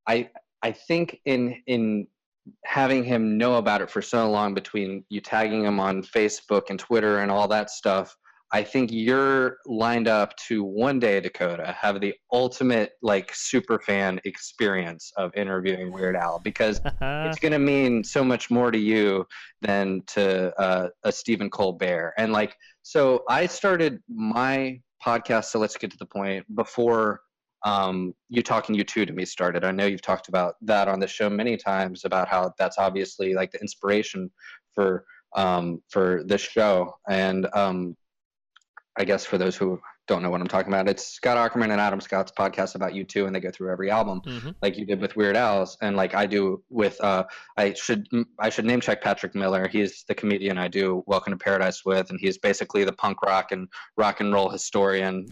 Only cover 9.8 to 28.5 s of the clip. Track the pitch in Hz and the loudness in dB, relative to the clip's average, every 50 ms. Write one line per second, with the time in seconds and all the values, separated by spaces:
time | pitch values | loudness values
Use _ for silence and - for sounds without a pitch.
9.8 | 113 117 120 117 113 113 110 107 101 - - - - - 120 107 98 98 98 107 | 0 0 2 2 2 4 4 4 2 0 -2 -8 -8 -4 -2 -2 -2 -2 -2 0
10.8 | 120 139 139 127 117 110 98 98 90 90 - - 90 87 85 85 80 80 90 - | 0 0 2 2 2 2 2 2 0 -2 -4 -4 -4 -2 -2 -4 -6 -8 -6 -2
11.8 | - 104 98 98 101 101 - - _ _ 123 123 127 123 - - 135 127 123 113 | -2 -2 -2 0 -2 -4 -4 -6 _ _ 0 2 2 0 0 0 2 2 4 2
12.8 | 104 - - _ - 110 101 98 92 - - - - - - 123 - - 113 107 | 2 0 -4 _ 0 2 2 2 2 -2 -8 -10 -4 -2 0 0 0 0 0 0
13.8 | - - 101 98 98 95 92 92 - 98 - - - - - - 113 104 98 92 | 0 0 0 2 2 0 -2 -4 -6 -8 -10 -10 -14 -12 -4 -2 0 0 0 0
14.8 | 87 85 82 80 - - - 101 95 87 - 101 101 98 95 92 90 95 92 92 | -2 -4 -8 -12 -16 -10 -6 -4 -4 -4 -2 -4 -2 -2 -2 -2 0 -2 -2 -2
15.8 | 92 92 92 95 92 92 92 90 85 85 85 85 - 107 - - 113 107 104 - | -4 -8 -6 -4 -2 -2 0 0 -2 -2 -4 -4 -6 -6 -2 0 0 0 0 0
16.8 | - 147 - - 135 135 143 151 156 160 160 - - 156 151 143 139 143 139 139 | -2 -2 -2 -2 -2 -2 -2 -4 -4 -4 -4 -2 0 0 2 2 2 4 4 4
17.8 | 135 127 120 113 104 - - 147 135 127 123 117 - - 120 120 123 120 113 110 | 4 4 2 2 0 0 0 0 2 2 2 0 0 0 2 2 4 4 2 2
18.8 | 104 107 110 110 104 101 98 95 92 - - - - - - _ - 104 98 101 | 2 4 4 4 4 4 2 0 -2 -4 -10 -18 -20 -20 -14 _ -2 0 0 2
19.8 | 98 95 95 92 92 - - 104 101 95 95 92 92 90 82 - 98 92 92 92 | 2 0 -2 -4 -6 -4 -2 0 2 2 2 2 0 0 0 0 2 2 2 2
20.8 | 90 90 - _ - 107 98 - - - 113 92 104 98 - - 101 95 90 82 | 0 -2 -6 _ -4 -2 -2 -2 -2 -2 -2 -2 -2 -4 -2 0 0 0 0 0
21.8 | 95 90 87 82 82 82 - 107 113 110 110 104 107 98 - _ - - _ _ | -2 -2 0 -2 -2 -4 -2 -2 0 0 2 0 0 -2 -4 _ -20 -20 _ _
22.8 | - - - 156 139 131 127 120 - 117 123 147 180 180 - - - 196 185 170 | -8 -2 2 4 6 6 4 4 2 2 0 2 0 0 -2 0 0 2 2 4
23.8 | 160 151 127 - - - 120 110 110 107 113 120 127 131 135 135 135 131 131 127 | 2 0 -2 -4 -10 -12 -8 -4 -4 -2 0 0 0 0 0 0 -2 -4 -6 -10
24.8 | - _ _ _ - 123 117 117 - - 120 110 107 - - 110 107 104 - - | -16 _ _ _ -2 0 0 0 0 0 0 0 0 0 -2 0 0 -2 -2 -6
25.8 | - 98 - - 92 - - 101 98 98 95 95 - - 107 113 113 - - - | -10 -10 -10 -12 -16 -12 -8 -6 -4 -4 -4 -6 -8 -6 -4 -4 -4 -4 -2 0
26.8 | 120 117 117 113 110 107 101 - _ _ _ _ _ _ _ _ - 104 101 98 | 2 2 4 4 2 0 -2 -4 _ _ _ _ _ _ _ _ -4 -2 0 0
27.8 | 98 92 92 92 90 90 - _ _ - 120 120 113 - | 0 0 -2 -2 -4 -6 -8 _ _ -6 -4 -2 0 0